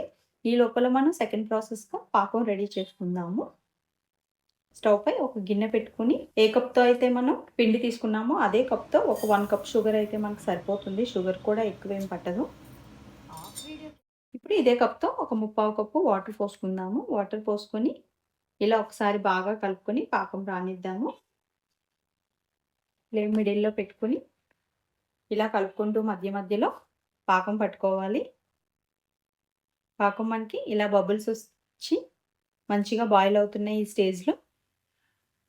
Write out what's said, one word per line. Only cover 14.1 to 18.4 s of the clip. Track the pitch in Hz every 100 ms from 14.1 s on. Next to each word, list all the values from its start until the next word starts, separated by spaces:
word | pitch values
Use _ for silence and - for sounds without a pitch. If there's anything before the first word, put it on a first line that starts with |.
| _ _
ఇప్పుడు | 247 -
ఇదే | 415 247 240
కప్‌తో | 226 - 415 523
ఒక | 311
ముప్పావు | 220 214 214 214
కప్పు | 214 214 311
వాటర్ | 320 196 190 208
పోసుకుందాము. | 202 - 190 185 185 233 480
వాటర్ | 226 196 214
పోసుకొని | 214 208 - 214 254 - _ _ _ _